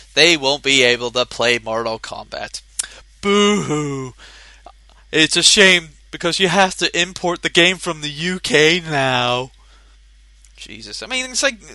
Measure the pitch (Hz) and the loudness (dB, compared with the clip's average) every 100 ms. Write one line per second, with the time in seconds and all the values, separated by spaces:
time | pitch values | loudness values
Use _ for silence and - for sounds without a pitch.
0 | - 139 160 160 135 143 135 135 123 120 | -6 2 4 4 0 -2 2 4 4 2
1 | 120 120 120 - 120 117 110 113 117 110 | -2 -4 -4 0 0 0 -2 -4 -4 -8
2 | - - 110 - 113 - - - - - | -10 -14 -12 -12 -12 -14 -14 -12 -12 -14
3 | - _ 202 202 208 202 139 151 147 135 | -20 _ 0 2 2 0 -2 -4 -4 -8
4 | 131 - - - - - - - _ _ | -10 -16 -20 -20 -20 -20 -20 -20 _ _
5 | _ 151 156 175 160 214 190 180 160 - | _ 0 2 2 2 6 6 4 0 -16
6 | _ - 175 160 185 185 185 - 175 170 | _ -6 -4 0 2 2 2 0 -2 -2
7 | 175 185 175 175 165 175 170 180 180 156 | -4 -4 -4 -4 0 2 4 2 -4 -6
8 | 151 147 175 185 - 151 156 175 160 147 | -8 -6 -6 -4 0 4 4 2 -2 -2
9 | 131 127 123 123 131 _ _ - _ _ | 0 0 0 -2 -6 _ _ -20 _ _
10 | _ _ _ _ _ - - 107 107 104 | _ _ _ _ _ -20 -20 -18 -16 -14
11 | - 254 254 247 277 214 160 | -10 -6 -4 -2 -2 -4 -14